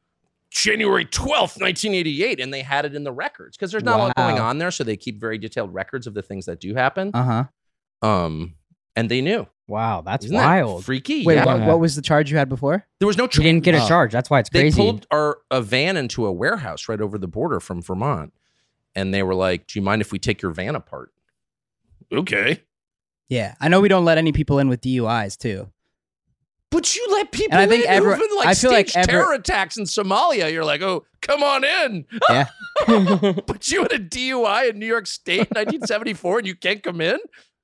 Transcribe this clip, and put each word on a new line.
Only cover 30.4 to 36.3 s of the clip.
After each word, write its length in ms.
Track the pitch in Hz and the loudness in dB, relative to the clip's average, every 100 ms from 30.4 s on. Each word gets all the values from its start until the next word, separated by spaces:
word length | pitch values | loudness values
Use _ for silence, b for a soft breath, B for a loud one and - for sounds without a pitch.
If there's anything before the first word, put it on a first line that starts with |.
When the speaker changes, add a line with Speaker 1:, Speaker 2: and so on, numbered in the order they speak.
| 160 | 0
Speaker 1:
You're 120 | 165 | -2
like, 180 | 156 147 | -2 -2
"Oh, 220 | 190 175 - - | -2 -4 -8 -10
come 200 | - 294 | -2 0
on 220 | 285 269 | 2 2
in." 420 | 277 359 285 190 135 | 0 0 -2 -4 -8
<laughs> 180 | 226 571 | 0 4
Speaker 2:
Yeah. 160 | - 139 - 1077 - 359 | 4 2 -4 -8 0 4
Speaker 1:
But 800 | 220 185 196 196 165 - 202 - | 4 4 2 2 0 -6 -8 -2
you 120 | 359 | 0
had 100 | 415 | 0
a 60 | 359 | -2
D 300 | 175 247 262 | -6 -6 -4
U 160 | 262 | 0
I 200 | 220 214 262 | 0 2 0
in 120 | 208 | -2
New 80 | 220 | -2
York 200 | 233 185 | -4 -4
State 320 | - - 180 | -10 -2 -2
in 60 | 226 220 | 0 -2
nineteen 260 | 214 302 | -4 -4
seventy-four 560 | 220 214 220 196 175 | -4 -4 -4 -6 -2